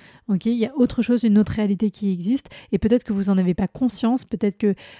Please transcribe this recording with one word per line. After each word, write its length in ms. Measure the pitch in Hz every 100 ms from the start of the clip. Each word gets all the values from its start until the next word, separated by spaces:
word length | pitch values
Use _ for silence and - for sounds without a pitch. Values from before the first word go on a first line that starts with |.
| - - -
Ok, 180 | 190 226
il 80 |
y 120 | 240 220
a 100 | 285
autre 260 | 247 -
chose, 200 | 226 240
une 160 | 233 208
autre 140 | 214
réalité 400 | - 214 196 214
qui 180 | - 202
existe. 360 | 180 175 269 - - -
Et 60 | 196
peut-être 260 | 214 240
que 80 | -
vous 180 | 196 196
en 80 | 190
avez 160 | 185
pas 140 | 175 190
conscience. 560 | - 254 - 226 254
Peut-être 340 | - 208 208 -
que, 160 | 208 190 - -